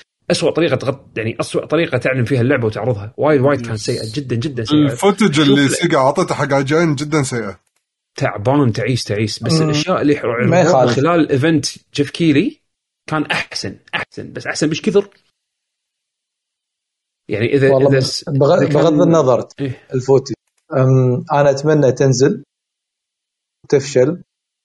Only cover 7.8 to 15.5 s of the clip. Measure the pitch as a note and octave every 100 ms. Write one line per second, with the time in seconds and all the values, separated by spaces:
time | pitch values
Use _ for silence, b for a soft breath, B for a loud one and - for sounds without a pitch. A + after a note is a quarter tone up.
7.8 | _ _ _ - C3 G2+ G#2 D3 C3 G#2+
8.8 | G#2+ B2 - G#2 G#2+ - A2+ D#3+ D#3 D3
9.8 | D#3+ F#3 D3 C#3+ A#2 A#2+ C#3+ E3+ E3 C#3
10.8 | B2 A#2+ D3+ F3 D3 C3+ D#3 D#3+ - -
11.8 | _ - C3+ - E3+ C#3 A#3+ - _ _
12.8 | _ _ - D#3 D3 D#3+ - - G2+ -
13.8 | _ - - - - B2 C3 - D#3 D#3
14.8 | - F#3+ G3+ _ _ _ _